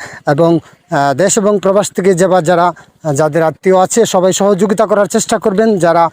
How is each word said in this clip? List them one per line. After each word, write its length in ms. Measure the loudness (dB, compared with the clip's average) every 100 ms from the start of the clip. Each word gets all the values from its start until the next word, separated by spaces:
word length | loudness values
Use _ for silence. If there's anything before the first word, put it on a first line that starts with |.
| -4 -10 -4
এবং, 320 | 0 2 0 -4 _ -6
আহ, 220 | -2 0
দেশ 240 | 0 0 0
এবং 220 | 0 0
প্রবাস 320 | 0 0 -2
থেকে 220 | -2 0
যে 140 | 2 2
বা 140 | 2
যারা, 260 | 2 0 0
আহ, 460 | -4 -20 _ -6
যাদের 300 | -2 0 0
আত্মীয় 340 | -2 -2 0 2
আছে, 280 | 2 0 0
সবাই 280 | 0 0
সহযোগিতা 520 | 0 0 0 0 0 0
করার 200 | 0 0
চেষ্টা 340 | -2 -2 -2
করবেন। 380 | -2 0 0 2
যারা 320 | 2 2 0